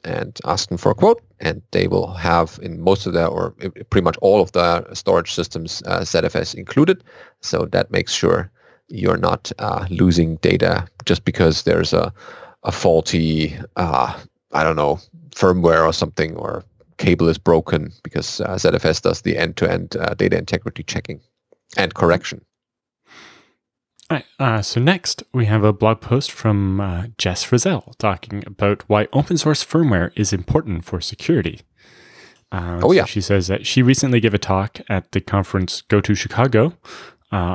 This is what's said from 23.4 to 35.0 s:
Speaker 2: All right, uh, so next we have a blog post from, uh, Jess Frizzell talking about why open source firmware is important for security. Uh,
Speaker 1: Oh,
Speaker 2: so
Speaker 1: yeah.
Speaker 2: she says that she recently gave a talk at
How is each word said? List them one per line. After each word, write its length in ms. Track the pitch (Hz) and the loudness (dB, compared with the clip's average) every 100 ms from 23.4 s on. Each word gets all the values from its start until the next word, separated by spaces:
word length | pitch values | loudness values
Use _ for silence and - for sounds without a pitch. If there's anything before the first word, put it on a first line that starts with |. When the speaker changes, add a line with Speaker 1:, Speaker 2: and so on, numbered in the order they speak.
| _ _ _ _ _ _ - | _ _ _ _ _ _ -6
Speaker 2:
All 60 | 151 | -6
right, 80 | - - | -6 -2
uh, 200 | 135 110 | 0 0
so 200 | - 120 | -2 0
next 420 | 139 185 - - - | 2 2 -2 -8 -6
we 140 | 127 107 | 0 2
have 160 | 110 | 4
a 100 | 104 | 4
blog 280 | 98 110 110 | 4 2 2
post 320 | - 127 - | 0 -2 -2
from, 480 | - 110 101 98 98 | -2 0 2 0 0
uh, 260 | 98 87 113 - | -2 -4 -6 -4
Jess 280 | 92 95 | -4 -2
Frizzell 520 | - 123 190 139 - - | 0 2 2 -2 -6 -2
talking 440 | 104 - - 101 | -2 -2 -6 -12
about 380 | 101 101 101 101 - | -12 -2 0 0 2
why 180 | 104 - | 2 2
open 260 | 135 139 170 | 0 0 0
source 260 | 151 147 | 2 0
firmware 460 | - 160 151 92 87 - | 0 2 4 2 0 -2
is 160 | 101 | -2
important 520 | 95 - - 113 85 | -2 0 0 0 -6
for 160 | - 87 | -6 -8
security. 600 | - - - 156 80 - _ _ _ - - - - _ _ | -8 -6 0 0 0 -6 _ _ _ -20 -20 -20 -20 _ _
Uh, 300 | 95 87 87 | -8 -6 0
Speaker 1:
Oh, 60 | 113 | 4
Speaker 2:
so 40 | |
Speaker 1:
yeah. 120 | 180 | 4
Speaker 2:
she 160 | - 107 | 2 -2
says 260 | 92 101 90 | 0 0 2
that 220 | 98 - | -4 0
she 160 | 131 | 4
recently 340 | 123 131 135 120 | 4 4 2 2
gave 160 | 110 | 2
a 40 | 101 | 0
talk 420 | - 95 101 - - | 0 -2 -2 -8 -4
at 240 | 98 | -4